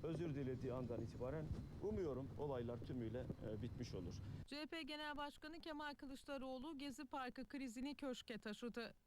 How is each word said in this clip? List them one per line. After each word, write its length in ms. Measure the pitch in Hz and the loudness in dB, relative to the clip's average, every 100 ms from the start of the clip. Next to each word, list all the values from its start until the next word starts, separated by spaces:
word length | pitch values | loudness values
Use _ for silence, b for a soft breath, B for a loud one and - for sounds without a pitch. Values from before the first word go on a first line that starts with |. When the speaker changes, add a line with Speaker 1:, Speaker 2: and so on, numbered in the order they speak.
Speaker 1:
Özür 320 | 151 160 170 139 | 2 2 4 4
dilediği 380 | 131 127 131 | 4 2 2
andan 280 | 123 120 117 | 2 2 2
itibaren 440 | 113 107 123 151 156 - - - | 0 0 0 2 2 0 0 0
umuyorum 460 | 185 214 170 127 139 - | 2 4 4 2 0 0
olaylar 400 | 143 127 120 120 | 2 2 2 0
tümüyle, 460 | - 127 113 120 127 - 110 | 0 2 2 2 0 -2 0
e, 140 | 107 | 0
bitmiş 320 | 117 - 120 | 0 0 -2
olur. 220 | 101 90 92 B 147 - | 0 0 -2 B -4 -2
Speaker 2:
C 120 | 285 | -2
H 60 | 302 | -2
P 180 | 330 | -2
Genel 340 | 285 302 302 294 | -2 0 0 2
Başkanı 420 | 294 - 311 330 | 0 -2 -6 -4
Kemal 360 | 330 302 302 285 | -2 -2 -2 -2
Kılıçdaroğlu 840 | 277 269 - 277 262 262 277 294 | -6 -6 -2 -2 0 -2 -2 -2
Gezi 280 | 285 254 285 | -2 -4 -2
Parkı 400 | 294 254 254 254 | 0 0 -2 -4
krizini 460 | 285 262 220 269 285 | -2 -2 -2 -2 0
köşke 420 | 285 254 - 220 | 0 0 -2 -4
taşıdı. 580 | 220 208 240 226 226 - | -2 -2 -2 -2 -4 -6